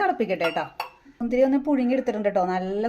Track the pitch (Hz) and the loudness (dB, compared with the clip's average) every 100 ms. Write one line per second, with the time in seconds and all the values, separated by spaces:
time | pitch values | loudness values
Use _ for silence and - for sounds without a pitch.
0 | 381 - 208 175 165 165 151 - - - | 0 0 -2 0 -2 -2 -6 -8 -14 -16
1 | - - 233 247 262 277 285 277 247 262 | -20 -8 -2 2 4 2 2 0 2 0
2 | 254 214 202 196 180 185 185 202 | 0 -2 0 0 0 0 -2 -2